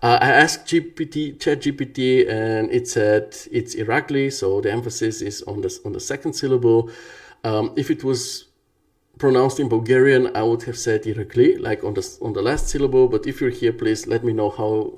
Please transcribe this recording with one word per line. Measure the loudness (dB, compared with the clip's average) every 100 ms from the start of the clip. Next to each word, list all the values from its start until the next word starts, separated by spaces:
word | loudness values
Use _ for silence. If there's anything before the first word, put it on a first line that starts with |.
Uh, | 4 4
I | 4
asked | 6 4 2 -2
G | -2
P | -2 -8 -8
T, | -6 -8
Chat | -6 -2 -2
G | -2
P | -4 -6
T, | -2 2 4 4
and | 2 -2 0 0
it | -2 -2
said | 0 2 2 0 -14 -6
it's | -6 -4 -6
Irakli, | -2 -2 -2 -2 -2
so | -2 -2 0
the | -2
emphasis | -2 -6 -4 -4 -4
is | -8 -10
on | -10 -8
the, | -8 -8 -10
on |
the | -10
second | -8 -8 -8
syllable. | -6 -2 0 4 2 2 -8 -20 -20 -20 -12
Um, | -4 -2 -2 -4
if | -4
it | -2
was | -2 -4 -4 -12 -16 _ _ _ _ _ _ _
pronounced | 2 4 4 2
in | 0
Bulgarian, | 0 4 6 6 6 4 0
I |
would | 0 0
have | -4 -8
said | -2 -2
Irakli, | -2 -6 -6 4 4 4
like, | 0 -4
on | -4
the, | -6 -8 -8
on | -8
the | -2
last | 0 0 0
syllable. | 0 2 4 4
But | 2 -4
if | -4
you're | -4
here, | 0 -2
please | 0 -2 -2 -2
let | -2
me | -2
know | 0 -2
how | -2 -2 -2 -4